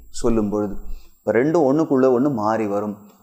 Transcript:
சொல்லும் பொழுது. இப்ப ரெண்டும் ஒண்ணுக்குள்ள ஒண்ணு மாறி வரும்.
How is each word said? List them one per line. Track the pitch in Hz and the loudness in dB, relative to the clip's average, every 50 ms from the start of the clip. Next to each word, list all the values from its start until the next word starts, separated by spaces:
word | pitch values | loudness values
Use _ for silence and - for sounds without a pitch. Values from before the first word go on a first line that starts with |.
| - - | -14 -12
சொல்லும் | - - - 120 117 110 104 101 | -8 -4 0 0 0 0 0 0
பொழுது. | 101 107 104 98 104 104 - - - - - - - _ | -2 -2 -2 -4 -4 -6 -8 -6 -8 -8 -10 -14 -20 _
இப்ப | - 104 104 | -2 0 2
ரெண்டும் | 113 135 156 160 175 147 127 135 | 2 2 2 2 2 2 2 2
ஒண்ணுக்குள்ள | 156 160 - 143 131 131 | 2 2 2 2 2 4
ஒண்ணு | 131 127 120 135 151 139 | 4 4 2 2 0 0
மாறி | 110 104 107 113 110 110 | -2 0 0 0 0 -2
வரும். | 101 101 104 104 104 98 - - - - _ | -2 -2 -4 -4 -4 -8 -10 -14 -20 -20 _